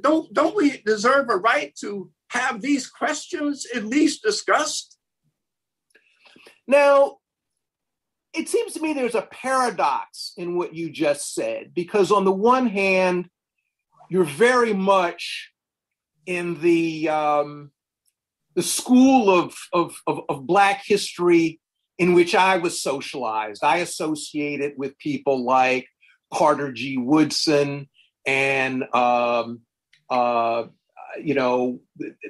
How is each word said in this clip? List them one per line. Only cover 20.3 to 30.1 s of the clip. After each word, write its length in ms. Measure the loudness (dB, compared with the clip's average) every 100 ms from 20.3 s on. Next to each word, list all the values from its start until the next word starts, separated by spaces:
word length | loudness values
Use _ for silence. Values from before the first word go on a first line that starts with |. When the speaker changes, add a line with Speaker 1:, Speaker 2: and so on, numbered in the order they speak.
| -8 -2
Speaker 2:
Black 380 | 2 2 0 -2
history 720 | -2 -2 -2 2 2 2 -6 _ _ _ -2
in 160 | 2
which 220 | 4 4 2
I 220 | 2 2
was 240 | -2 -6
socialized. 840 | -6 -6 -8 -8 -6 -4 -6 -4
I 140 | -2 0
associated 960 | -2 -6 -6 -6 -8 -6 -6 -4 -6 -6
with 200 | -10 -10
people 440 | -8 -6 -2 -2
like 440 | 2 2 2 0 -6 _ _ _ _
Carter 400 | 0 2 2 -2
G. 260 | -8 -8 -4
Woodson 920 | 2 2 2 0 0 2 0 -4 -12 _ _ _ -4
and, 580 | 0 0 0 -2 -4 -2
um, 680 | 0 2 2 2 0 -4 -10 _ _ _ _
uh, 560 | -4